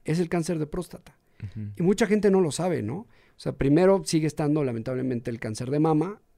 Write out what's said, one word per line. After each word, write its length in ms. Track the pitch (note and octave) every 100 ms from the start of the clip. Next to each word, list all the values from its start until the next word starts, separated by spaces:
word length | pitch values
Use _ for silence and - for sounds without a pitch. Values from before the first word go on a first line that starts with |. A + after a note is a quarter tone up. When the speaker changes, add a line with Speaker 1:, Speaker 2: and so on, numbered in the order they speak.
| -
Speaker 1:
es 120 | D#3+
el 120 | E3+
cáncer 280 | F3 E3 E3
de 80 | D3
próstata. 500 | F3+ E3+ - - _ _ -
Speaker 2:
Ujú. 180 | G2+ A2+ G#2 G#2
Speaker 1:
Y 60 |
mucha 240 | F3 G3+ G#3
gente 240 | G#3 G3+
no 100 | F#3+
lo 100 | E3
sabe, 300 | C3 F3+ D3
¿no? 140 | G#2+ D#3+
O 420 | A#3 _ _ _
sea, 100 | -
primero 500 | - C#3 D3+ F#3 G3
sigue 220 | D#3 E3 D3+
estando, 380 | - D3 D3+
lamentablemente, 640 | C3+ A2+ A2+ B2+ C3 B2 A#2+
el 80 | A#2
cáncer 320 | A2+ A2 B2
de 80 | D3
mama, 440 | D#3 D#3 E3+ G#3+ _